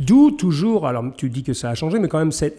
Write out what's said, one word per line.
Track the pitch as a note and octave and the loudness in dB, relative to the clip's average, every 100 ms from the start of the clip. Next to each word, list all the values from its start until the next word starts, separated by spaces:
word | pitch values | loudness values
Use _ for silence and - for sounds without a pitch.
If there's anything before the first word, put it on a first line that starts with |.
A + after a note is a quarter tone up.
| C3 | 2
D'où | B3+ D4 | 6 6
toujours, | D4 F#3 D3 G#3 G#3+ D3 | 4 0 0 0 0 -2
alors | B2 B2 - | -4 -6 -6
tu | C3+ | -6
dis | A#2+ | -6
que | C3+ | -6
ça | B2 A#2+ | -6 -6
a | A#2 | -6
changé, | D#3 A3 | -4 -2
mais | E3+ | -2
quand | D#3+ | 0
même | D#3 | -2
c'est | C3 D3 | -2 -4